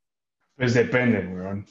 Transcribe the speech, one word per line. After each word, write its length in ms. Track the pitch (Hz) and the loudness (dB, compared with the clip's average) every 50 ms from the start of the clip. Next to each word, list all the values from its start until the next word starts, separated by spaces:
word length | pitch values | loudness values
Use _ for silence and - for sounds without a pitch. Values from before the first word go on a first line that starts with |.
| _ _ _ _ _ _ _ _ _ _ _ | _ _ _ _ _ _ _ _ _ _ _
Pues 180 | - 127 120 117 | -4 -2 0 2
depende, 460 | 123 110 - 123 123 123 120 110 98 90 | 2 2 2 2 2 2 2 2 0 0
weón. 400 | 90 92 90 90 95 98 101 98 _ | -4 -8 -8 -8 -8 -8 -8 -10 _